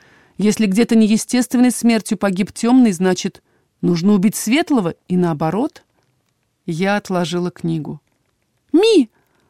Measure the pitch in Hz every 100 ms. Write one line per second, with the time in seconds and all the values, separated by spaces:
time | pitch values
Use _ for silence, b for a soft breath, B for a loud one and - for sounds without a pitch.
0 | b b b b 202 208 214 190 233 226
1 | 214 220 - 247 247 240 247 - 233 226
2 | - 208 202 185 196 - 226 262 233 170
3 | 185 180 190 - _ _ _ _ 175 170
4 | 190 208 202 - 208 285 339 269 170 -
5 | - 180 175 151 160 185 302 - _ _
6 | _ _ _ _ _ _ - 160 196 202
7 | 202 185 170 175 175 - 170 165 - 151
8 | _ _ _ _ _ _ _ 311 440 392
9 | 233 _ _ _